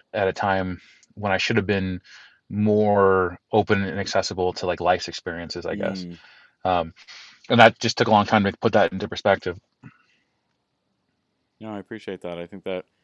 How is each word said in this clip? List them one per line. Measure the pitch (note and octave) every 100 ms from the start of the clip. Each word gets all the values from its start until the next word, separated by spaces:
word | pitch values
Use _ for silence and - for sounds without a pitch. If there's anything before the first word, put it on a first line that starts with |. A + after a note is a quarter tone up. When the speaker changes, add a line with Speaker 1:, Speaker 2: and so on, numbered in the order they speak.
| _
Speaker 1:
at | G#2 F#2+
a |
time | - G2+ F#2+ F#2 F2+ - _ _
when | - G2+
I | F#2+
should | - A2+
have | F#2+
been | G2 F#2+ F2+ - - - _ -
more | G#2 G#2+ G#2 G#2 G2+ G2 F#2+ F2+ F2 -
open | A2 G2+ G2+
and | F#2+ G2
accessible | F#2+ G2 - F#2 F2+
to, | - F2+
like, | E2+
life's | F2 F2+ -
experiences, | - F2+ E2+ E2 F2 E2+
I | E2+
guess. | E2 F#2+ F2
Speaker 2:
Mm. | E2+ - - _ _
Speaker 1:
Um, | F#2+ F2+ E2 - - - - - -
and | A#2
that | A2+ -
just | A2+ -
took | G#2+
a |
long | G#2+ G2+
time | A2 G2
to | -
put | A2+
that | G#2 F2+
into | F#2+ G2+
perspective. | - G#2 F#2+ F#2 F2+ _ _ - _ _ _ _ _ _ _ _ _ _ _ _ _ _ _ _ -
Speaker 2:
No, | A2
I | G2+
appreciate | F#2+ A2 - F#2
that. | F2 E2+
I | F2
think | G2
that, | F#2+ F2+ - _